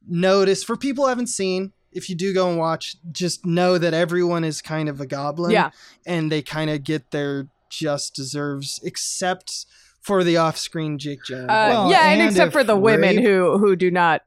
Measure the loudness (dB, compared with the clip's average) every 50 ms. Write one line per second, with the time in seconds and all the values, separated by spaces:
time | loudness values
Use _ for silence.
0 | _ -4 -2 0 2 4 4 4 4 2 0 -2 -2 -6 -8 -6 -4 -6 -2 0
1 | 0 0 0 -2 -4 -6 -4 -4 -4 -2 -2 -4 -6 -8 _ _ _ _ _ -14
2 | -10 -8 -6 -4 -4 -2 0 0 0 0 0 0 -2 -2 -2 -4 -6 -14 -14 _
3 | _ -14 -8 -6 -4 -4 -4 -4 -4 -2 0 2 2 2 2 2 2 0 0 0
4 | 0 0 0 0 0 0 0 -2 -2 -4 -6 -8 -8 -8 -6 -4 -4 -4 -6 -8
5 | -10 -8 -8 -6 -6 -6 -4 -4 0 2 2 2 2 0 _ _ -20 -20 -20 _
6 | _ -4 -4 -2 -2 -2 -2 -4 -4 -6 -6 -4 -4 -2 -4 -4 -4 -4 -4 -6
7 | -6 _ -6 -4 -4 -2 -4 -4 -6 -8 _ _ _ _ -10 -6 -4 -4 -4 -4
8 | -6 -10 _ -10 -10 -8 -6 -6 -4 -4 -6 -6 -8 -10 -10 -10 -10 -10 -10 -8
9 | -8 -8 -6 -4 -4 -4 -4 -4 _ -14 -12 -12 -14 _ _ _ _ _ _ _
10 | _ -2 0 2 2 2 2 2 2 0 -2 -4 -10 -8 -6 -6 -6 -4 -6 -6
11 | -8 -10 -12 -10 -12 -12 -12 -10 -4 0 0 2 4 4 2 2 4 4 6 6
12 | 6 6 6 4 4 4 4 4 4 4 4 2 4 4 4 4 4 4 4 6
13 | 4 4 4 4 4 4 4 4 4 4 4 4 4 2 2 2 2 0 2 2
14 | 2 2 2 0 _